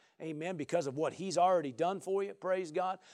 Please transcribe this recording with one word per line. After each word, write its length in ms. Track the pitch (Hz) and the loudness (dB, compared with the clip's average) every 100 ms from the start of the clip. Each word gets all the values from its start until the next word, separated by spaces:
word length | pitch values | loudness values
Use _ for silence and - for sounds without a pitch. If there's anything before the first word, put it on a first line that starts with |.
| _ - | _ -12
amen, 360 | 160 151 170 175 | -8 -6 -4 -4
because 300 | 143 175 139 | 0 0 0
of 100 | 135 | 0
what 160 | 151 | -2
He's 240 | - 190 170 | -2 -2 4
already 340 | 180 180 143 | 6 6 2
done 280 | 120 170 196 | 0 0 0
for 240 | 185 196 | -2 -2
you, 100 | 196 | -2
praise 380 | 190 180 185 170 | -4 -2 -2 0
God. 260 | 160 185 190 - | -2 -2 -4 -12